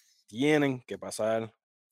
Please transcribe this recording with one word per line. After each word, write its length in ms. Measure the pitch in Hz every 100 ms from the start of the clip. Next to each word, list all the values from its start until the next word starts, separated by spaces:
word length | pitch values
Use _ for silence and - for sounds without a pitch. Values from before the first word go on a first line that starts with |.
| _ _ _
tienen 540 | 107 143 151 143 127 -
que 100 | 98
pasar 560 | 95 - 110 113 113 - _ _ _